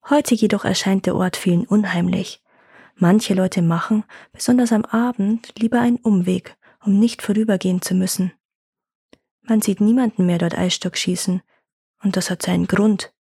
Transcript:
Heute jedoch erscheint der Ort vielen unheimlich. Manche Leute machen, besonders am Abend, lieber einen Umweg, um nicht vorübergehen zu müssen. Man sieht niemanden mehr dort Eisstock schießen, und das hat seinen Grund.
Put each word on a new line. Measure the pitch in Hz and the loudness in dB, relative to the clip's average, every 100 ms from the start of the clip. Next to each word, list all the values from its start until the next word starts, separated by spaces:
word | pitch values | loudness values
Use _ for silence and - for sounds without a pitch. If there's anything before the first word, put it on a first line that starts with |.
| - | 2
Heute | 294 294 226 | 0 2 2
jedoch | 214 208 | 2 0
erscheint | - 185 - 190 185 | -2 -2 0 0 0
der | - | -2
Ort | 185 - | -2 -2
vielen | - 175 - | 0 0 2
unheimlich. | 208 196 175 175 185 185 - _ _ _ - - _ | 0 0 -2 0 -2 -6 -14 _ _ _ -20 -20 _
Manche | 175 214 - | 4 4 2
Leute | 190 185 185 | 0 0 0
machen, | 170 165 - 214 - - - | 0 0 0 -2 -2 -18 -20
besonders | - - 247 240 | -10 0 2 2
am | 220 - | 0 0
Abend, | 226 247 240 196 226 - - | -2 -2 -2 -2 -2 -6 -4
lieber | 226 240 | -2 2
einen | 240 240 | 0 0
Umweg, | 226 196 180 180 - - _ _ 208 | 2 0 0 -2 -6 -20 _ _ 0
um | 196 | 2
nicht | 233 - | 2 0
vorübergehen | - 214 220 190 185 180 | -4 -2 0 0 0 -2
zu | - 185 | -2 -2
müssen. | 185 - 180 - _ _ _ _ _ _ _ _ _ _ | -2 -2 -4 -6 _ _ _ _ _ _ _ _ _ _
Man | - 220 | -2 0
sieht | 208 190 | 0 0
niemanden | 208 247 240 - 180 | 2 2 0 0 0
mehr | 170 | 0
dort | 170 165 | -2 -2
Eisstock | 180 - 180 - | -2 -2 -6 -6
schießen, | - 180 - 185 _ _ _ _ _ _ | -4 -4 -4 -4 _ _ _ _ _ _
und | 202 185 | -4 -2
das | - | -4
hat | 180 | -6
seinen | - 175 175 | -4 -2 0
Grund. | 190 214 202 - _ | 2 2 0 -6 _